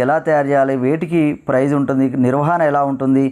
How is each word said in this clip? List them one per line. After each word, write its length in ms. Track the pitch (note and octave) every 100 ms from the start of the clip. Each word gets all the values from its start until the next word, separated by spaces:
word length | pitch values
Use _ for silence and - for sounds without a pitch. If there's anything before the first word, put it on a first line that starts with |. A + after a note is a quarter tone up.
ఎలా 140 | B2+ D#3 D#3+
తయారు 220 | D3+ C#3
చేయాలి, 240 | C#3 C3+ C3+
వేటికి 380 | B2+ D#3+ D#3+ E3+ D3+ C#3+ -
ప్రైజ్ 240 | C3 C#3 C#3+
ఉంటుంది, 260 | C#3 C3+ C3+ C3+ B2+
నిర్వహణ 340 | C3+ D3 E3+ D#3
ఎలా 120 | C#3+ C#3
ఉంటుంది, 340 | C3+ C3+ C3+ C3+